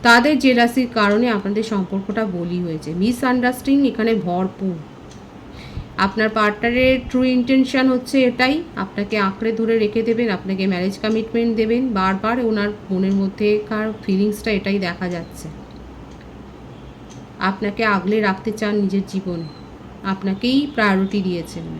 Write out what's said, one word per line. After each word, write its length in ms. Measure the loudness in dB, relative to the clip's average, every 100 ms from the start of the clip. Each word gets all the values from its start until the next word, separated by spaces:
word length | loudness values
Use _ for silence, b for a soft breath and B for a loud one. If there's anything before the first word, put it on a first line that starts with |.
| 8
তাদের 280 | 8 6 4
জেলাসির 440 | 4 6 4 2 0 2
কারণে 280 | 2 4 2 0
আপনাদের 280 | 0 -2 0
সম্পর্কটা 500 | -2 0 -2 -2 -2 -2 -2
বলি 220 | -2 -2
হয়েছে। 260 | -2 -4 -6 0
মিসআন্ডারস্ট্যান্ডিং 760 | 0 2 2 2 2 0 2 4 4
এখানে 220 | 2 2 2 0
ভরপুর। 480 | 0 -2 -2 -4 -4 -10 -18 -20 -20 -20 -20 -18 B B B B -2 0
আপনার 220 | 2 0 2
পার্টনারের 560 | 0 2 0 4 4 4 2
ট্রু 120 | 2 2 2
ইনটেনশন 480 | 4 4 4 4 2
হচ্ছে 240 | 2 2 4 4
এটাই, 260 | 4 2 2 -2 -6
আপনাকে 320 | -6 -4 -2 0 0
আঁকড়ে 240 | 0 -2 0
ধরে 160 | 2 2
রেখে 180 | 2 0 0
দেবেন, 200 | 2 2 0
আপনাকে 240 | -2 -2 0
ম্যারেজ 240 | 0 -2 -2
কমিটমেন্ট 480 | -2 0 0 0 0 2
দেবেন। 220 | 2 2 0 0
বারবার 380 | 2 2 0 0 0
ওনার 220 | 0 -2 -4 -4
মনের 240 | 0 2 2
মধ্যেকার 680 | 0 0 2 2 0 -4 -4 -4
ফিলিংসটা 460 | -2 2 2 0 -2 -2
এটাই 200 | 0 -2 -2
দেখা 200 | -4 -4
যাচ্ছে, 320 | -6 -8 -12 -14 -14 -16 -16 -18 -18 -18 -18 -18 -18 -18 -18 -18 -18 -18 -18 -18 -18 -18 -4 -2
আপনাকে 320 | 0 -4 0 0 2
আগলে 200 | 2 0 0
রাখতে 220 | -2 -4 -4
চান 140 | -2 0
নিজের 220 | 0 0 -2
জীবনে, 340 | -6 -6 -6 -8 -14 -18 -18 -18 -10 -6
আপনাকেই 460 | -4 -2 -2 2 2 2
প্রায়োরিটি 460 | 2 2 4 2 0 0
দিয়েছেন। 360 | -2 -6 -10 -10 -10